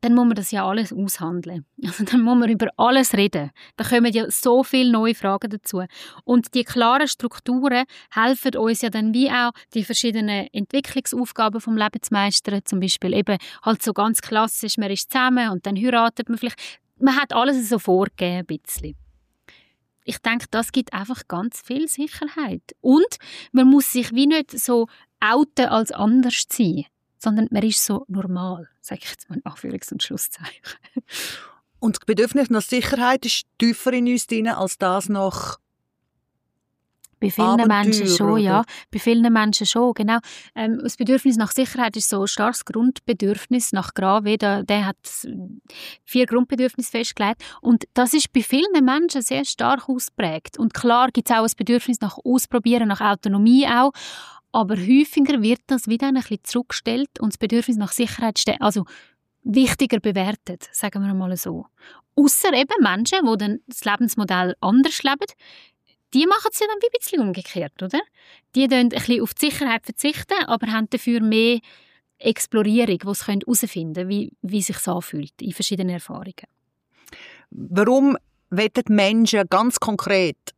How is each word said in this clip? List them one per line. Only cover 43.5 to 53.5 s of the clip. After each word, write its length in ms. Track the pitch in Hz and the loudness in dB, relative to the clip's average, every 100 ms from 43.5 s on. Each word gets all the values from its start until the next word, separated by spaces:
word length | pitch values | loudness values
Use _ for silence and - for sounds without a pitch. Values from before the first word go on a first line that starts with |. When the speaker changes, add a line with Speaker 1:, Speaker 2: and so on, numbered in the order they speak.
| 247 233 | -2 0
Speaker 1:
nach 180 | 190 185 - | -4 -4 -2
Gravé. 420 | 190 202 208 214 | 2 2 2 0
Der, 260 | 208 202 | 0 0
der 220 | 196 208 196 | 0 0 0
hat 120 | 196 - - - - 185 220 _ - - - | -6 -10 -12 -10 -10 -12 -16 _ -20 -20 -20
vier 240 | _ 247 247 | _ 0 2
Grundbedürfnisse 640 | 233 254 247 254 - 240 | 2 0 0 -2 -2 -6
festgelegt. 500 | 247 240 - 202 226 - - | -4 -6 -2 -2 -2 -10 -8
Und 240 | - 233 - - | 2 2 2 0
das 180 | 247 | 2
ist 180 | 311 - | 2 2
bei 120 | - | 0
vielen 420 | 214 262 370 359 254 | 0 0 2 4 4
Menschen 380 | 277 339 277 | 4 0 0
sehr 220 | 233 262 277 | -2 -4 -4
stark 440 | - 233 262 - | -2 0 0 0
ausgeprägt. 680 | 254 - - 202 160 - - | -6 -6 -4 -4 -4 -10 -4
Und 160 | 226 - | -4 0
klar 340 | 240 233 254 | 2 4 4
gibt's 200 | 240 - | 0 0
auch 120 | 226 | 2
ein 80 | 226 - | 0 -2
Bedürfnis 420 | 202 240 - 240 | 0 0 0 -4
nach 180 | 208 - | -4 -6
Ausprobieren, 640 | - 247 - 240 226 240 226 | 0 0 2 0 2 2 2
nach 120 | 202 | 0
Autonomie 680 | 208 202 208 196 214 | 0 0 0 4 6